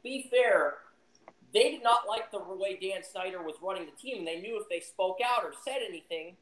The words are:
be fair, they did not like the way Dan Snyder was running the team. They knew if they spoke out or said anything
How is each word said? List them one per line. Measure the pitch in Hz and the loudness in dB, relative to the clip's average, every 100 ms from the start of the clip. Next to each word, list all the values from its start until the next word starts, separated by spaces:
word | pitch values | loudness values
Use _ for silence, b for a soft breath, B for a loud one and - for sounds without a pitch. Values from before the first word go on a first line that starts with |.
be | 247 262 - | -6 -8 2
fair, | 247 233 180 147 - - _ _ _ - _ _ | 4 6 6 4 -2 -18 _ _ _ -20 _ _
they | 214 277 | 4 6
did | 302 | 4
not | 233 233 202 | 4 4 4
like | 226 - | -4 -4
the | 202 | -8
way | 175 190 196 190 | -8 -6 -4 -4
Dan | 190 185 | -6 -6
Snyder | - 190 185 185 | -8 -8 -6 -6
was | 160 156 | -8 -6
running | 185 185 160 | -6 -6 -8
the | |
team. | - 254 233 165 | -12 -10 -6 -6
They | 170 | -6
knew | 208 220 | -6 -8
if | 208 | -4
they | 170 | -8
spoke | - - 190 185 | -8 -2 -2 0
out | 240 240 | 0 0
or | 170 - | 0 -8
said | 277 262 220 | -6 -4 -6
anything | 165 _ 165 165 185 | -10 _ -10 -10 -18